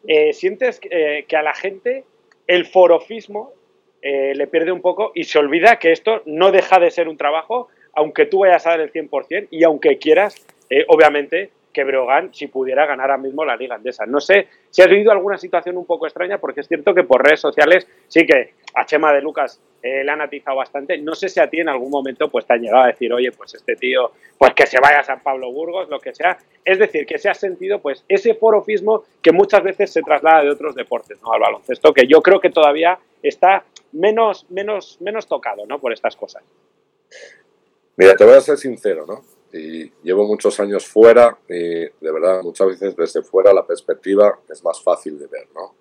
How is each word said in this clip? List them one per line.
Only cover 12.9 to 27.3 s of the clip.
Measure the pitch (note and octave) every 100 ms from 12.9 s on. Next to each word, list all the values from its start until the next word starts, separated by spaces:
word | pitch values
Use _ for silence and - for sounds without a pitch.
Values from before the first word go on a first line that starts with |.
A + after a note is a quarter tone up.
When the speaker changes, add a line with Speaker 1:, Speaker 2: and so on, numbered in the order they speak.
| C3 C3+
Speaker 1:
ahora | C3+
mismo | C3+ C#3
la | D3+ A#2
Liga | B2+ A2+
Endesa. | A#2 - A2
No | C#3+
sé | C#3+ G3 F#3+ _ _
si | -
has | F3+
vivido | G3 G#3
alguna | G3+ F#3+ F#3+
situación | F3+ F3 E3+ F3+
un | F3
poco | E3 D#3+
extraña, | E3 F3+ G3+
porque | D3 C3
es | C#3+
cierto | E3 F3
que | F3
por | - C3
redes | C3+ D3+
sociales | D3+ C3+ D3 F3+ - _ _
sí | E3 D#3
que | C#3+ A2+ _ - -
a | A2+
Chema | D3+ D#3
de | C#3+
Lucas, | C#3+ D3+ C3+ _ _ _
eh, | B2 C3+
le | C#3
han | D3+
atizado | D3 C#3+ - C3+
bastante. | B2+ C#3+ C#3 E3+
No | D3+ D#3+
sé | F#3
si | -
a | D3+
ti | D#3+
en | E3
algún | C3+ C3
momento, | C#3+ C3+ B2 D3+
pues, | A#2+ -
te |
han | A#2+
llegado | A#2 A#2
a | B2+
decir, | A#2 A#2
"Oye, | A#2+ B2
pues | - - -
este | - A2+
tío, | B2+ B2+ A#2+ _ _ _
pues | D3+
que | - C3+
se | C3
vaya | C#3 D3
a |
San | C#3 C3
Pablo | - C3+ B2+
Burgos", | C3 E3 F3+ D#3+
lo | C#3+
que | C3+
sea. | - E3+ F#3 _ _
Es | - F#3+
decir, | G#3 D#3 C#3+
que | D#3+
se |
ha | G3+